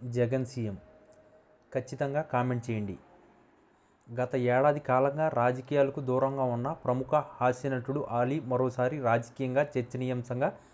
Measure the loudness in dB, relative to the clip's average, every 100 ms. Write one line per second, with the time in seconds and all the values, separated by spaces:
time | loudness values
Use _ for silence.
0 | -6 0 0 0 -2 -4 -6 -6 -12 -20
1 | -20 -20 -20 -20 _ _ _ -6 -6 -4
2 | -2 -2 0 0 0 0 -2 -4 -4 -8
3 | -14 -20 -20 _ _ _ _ _ _ _
4 | -10 -4 -2 0 2 4 4 2 2 2
5 | 2 2 0 2 2 0 0 2 2 0
6 | 0 2 2 0 0 0 -2 -4 -2 -2
7 | 2 0 0 0 0 2 -2 -2 -2 -4
8 | -2 0 0 0 0 0 0 0 0 0
9 | 2 2 0 -4 0 2 2 0 -4 -4
10 | -2 -2 -4 -2 -2 -4 -14